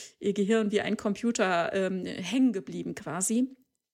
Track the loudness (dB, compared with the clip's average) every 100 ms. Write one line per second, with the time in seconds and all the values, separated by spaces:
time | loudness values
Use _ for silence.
0 | -14 -4 -2 2 2 2 4 0 0 -2
1 | -2 0 -2 2 2 2 2 0 0 -2
2 | -4 -8 -2 4 4 2 -6 -8 -6 -8
3 | -6 -4 0 0 0 -4 _ _ _